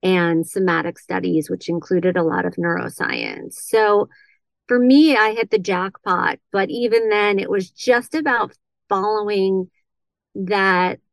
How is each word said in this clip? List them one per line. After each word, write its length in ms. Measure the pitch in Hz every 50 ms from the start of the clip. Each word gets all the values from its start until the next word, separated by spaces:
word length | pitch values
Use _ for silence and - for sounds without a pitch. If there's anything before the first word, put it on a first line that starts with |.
and 460 | - 185 185 180 175 170 170 160 165 -
somatic 500 | - 190 190 180 170 165 160 170 170 -
studies, 520 | - _ 185 185 175 180 175 160 147 -
which 180 | 175 165 - -
included 480 | 170 170 160 - 185 180 170 185 180 180
a 60 | 170
lot 220 | 160 170 180 175
of 100 | 180 180
neuroscience. 960 | - 170 170 170 180 180 175 165 - - - - 60 - 53 52 - - - -
So 560 | - - - - 440 427 415 415 403 415 - _ _ _ _ _ _ _ _ _ _ _ _
for 120 | 247 247
me, 360 | 247 247 262 285 311 320 277
I 180 | 226 214 220 214
hit 180 | 233 226 208
the 80 | - 214
jackpot, 800 | 180 202 190 180 185 196 196 - _ 208 180 175 - - - - _ _
but 180 | - 196 190 -
even 380 | - 247 240 233 214 226 226 220
then 280 | 214 208 208 208 202 196
it 120 | 196 -
was 200 | 190 202 190 180
just 460 | _ - - - 247 240 247 - -
about 380 | 311 302 302 254 233 208 151 - _ _ _ _ _ _ _
following 840 | 202 190 190 208 214 214 208 208 208 196 190 190 190 190 185 180 _ _ _ _ _ _ _ _ _ _ _ _ _
that 680 | 202 196 180 208 202 190 196 185 180 180 185 180 - _ _